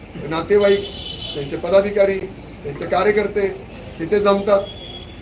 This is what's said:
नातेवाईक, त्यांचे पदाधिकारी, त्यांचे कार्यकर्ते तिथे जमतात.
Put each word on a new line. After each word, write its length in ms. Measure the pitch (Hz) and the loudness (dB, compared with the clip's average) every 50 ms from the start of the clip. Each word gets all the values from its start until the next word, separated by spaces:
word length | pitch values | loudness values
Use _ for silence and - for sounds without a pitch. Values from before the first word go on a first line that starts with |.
| - - - - - 151 | -16 -14 -12 -10 -6 -4
नातेवाईक, 520 | 160 160 160 - 202 208 202 202 196 196 202 - - - - - - - - - - | -4 -4 0 2 4 6 6 6 4 4 2 -4 -10 -12 -12 -12 -12 -12 -12 -10 -8
त्यांचे 240 | 151 143 143 170 151 | -8 -6 -6 -6 -6
पदाधिकारी, 640 | - 175 185 196 196 208 202 202 196 196 196 190 185 - - - - - - - - | -2 4 4 4 4 4 4 2 2 2 2 0 -4 -8 -10 -14 -16 -16 -16 -12 -12
त्यांचे 220 | 143 139 - 175 | -10 -8 -8 -4
कार्यकर्ते 640 | 170 185 185 190 208 202 214 202 196 - 208 196 190 185 - - - - - - - - - | -2 0 2 4 4 4 4 0 0 0 0 -2 -2 -2 -6 -10 -14 -16 -16 -16 -16 -10 -8
तिथे 200 | 165 160 208 202 | -2 0 0 4
जमतात. 420 | 202 202 196 196 196 208 202 196 196 - - - - - - - - - - - | 4 4 4 4 4 4 4 4 2 0 -8 -14 -14 -14 -14 -14 -16 -16 -16 -8